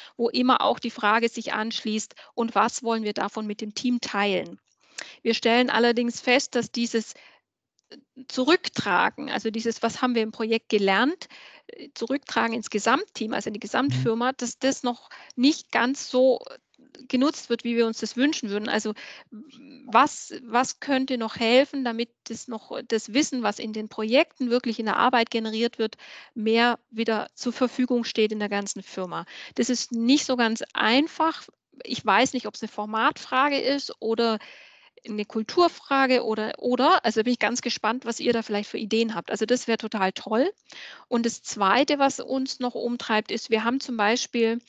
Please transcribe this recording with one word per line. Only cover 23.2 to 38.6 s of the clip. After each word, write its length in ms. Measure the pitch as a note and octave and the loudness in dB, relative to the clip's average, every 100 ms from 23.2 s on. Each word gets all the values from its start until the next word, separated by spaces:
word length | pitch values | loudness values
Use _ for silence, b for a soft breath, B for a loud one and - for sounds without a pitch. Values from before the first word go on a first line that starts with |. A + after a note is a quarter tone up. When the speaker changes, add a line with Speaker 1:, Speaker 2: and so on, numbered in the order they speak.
| D#4 B3+ | 0 0
Speaker 1:
was 160 | A3 - | -2 -2
in 140 | A3 | -6
den 160 | A3 G#3+ | -8 -8
Projekten 600 | - A3 B3+ E4+ - B3 | -6 2 4 2 0 0
wirklich 300 | B3 A#3+ A3 | 0 0 -2
in 60 | A3 | 0
der 120 | - | 2
Arbeit 340 | B3 B3 A#3 | 4 4 2
generiert 480 | A3+ A3 A3 A#3 - | -2 -2 -2 -2 -2
wird, 160 | A3 - B B B | -4 -6 B B B
mehr 460 | A#3+ G#3+ A3+ A#3+ A#3 _ | -4 2 4 4 2 _
wieder 380 | A3 A3+ A3 - - | -4 -2 -2 -4 -8
zur 180 | B3 | -6
Verfügung 500 | - B3 - B3+ A#3+ | 0 0 0 0 0
steht 280 | A3+ - G#3+ | 0 0 0
in 80 | G#3+ | 0
der 100 | G#3 | -2
ganzen 340 | G3+ G3+ - | -4 -4 -8
Firma? 420 | - - F#3 E3 F3+ B B - | -10 -10 -8 -8 -10 B B -2
Das 140 | A#3+ | -2
ist 220 | B3 - | -2 -2
nicht 340 | A#3 A#3 D4 - | -2 2 2 2
so 100 | B3 | 0
ganz 280 | A3+ A3+ - | 0 -2 -6
einfach. 760 | - G#3+ B3+ D#4+ - D#4+ - - - _ - | 0 4 4 2 2 0 -2 -10 -20 _ -16
Ich 220 | - A#3+ G#3+ | -10 -4 2
weiß 280 | G3 C4 | 4 4
nicht, 140 | B3+ G#3 | 0 -8
ob's 140 | - | -10
eine 80 | A3 | -10
Formatfrage 880 | - G#3+ A3 B3 - - B3+ C#4+ C#4 | -8 -6 0 0 -2 -2 0 2 2
ist 340 | C4 C#4 - - | 0 -2 -4 -6
oder 400 | A3+ A3+ A#3 G#3+ B B B B B _ - | -4 0 0 0 B B B B B _ -10
eine 180 | G#3 G3+ | -8 -6
Kulturfrage 1000 | A3 A3 - E4+ - - C4+ C4 B3+ - | -6 -2 4 4 2 -2 2 4 2 0
oder, 280 | A3 A3 - | -2 -4 -4
oder. 480 | B3 B3 C#4 F#4 A3+ | 0 4 6 4 4
Also 180 | A3 | 0
bin 80 | A3+ | 0
ich 80 | A#3+ | 2
ganz 220 | G#3+ B3 | 0 0
gespannt, 420 | A#3 - G#3+ B3 A3+ | -6 -2 -2 -2 -4
was 140 | A#3 | -4
ihr 140 | A#3+ | 0
da 80 | A#3 | 0
vielleicht 280 | A3 G#3 | 0 -4